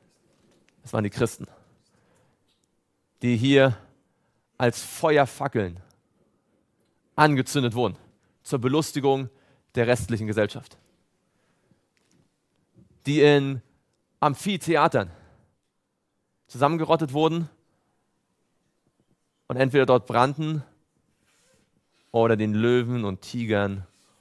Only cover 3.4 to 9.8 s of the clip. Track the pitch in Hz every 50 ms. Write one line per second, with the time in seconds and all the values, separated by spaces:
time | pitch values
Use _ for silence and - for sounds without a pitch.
3.4 | 117 135 139 139 135 135 123 - - _ _ _ _ _ _ _ _ _ _ _
4.4 | _ _ _ - 131 120 113 - - - - - - 160 156 147 139 123 - -
5.4 | 135 139 - 117 101 90 85 90 - _ _ _ _ _ _ _ _ _ _ _
6.4 | _ _ _ _ _ _ _ _ _ _ _ _ _ _ - - 151 151 147 131
7.4 | 127 - - 147 127 120 107 120 123 101 90 - - _ _ _ _ _ _ _
8.4 | - - - 135 113 127 135 156 151 - - 147 131 139 139 135 135 123 _ _
9.4 | _ _ _ _ _ _ - 123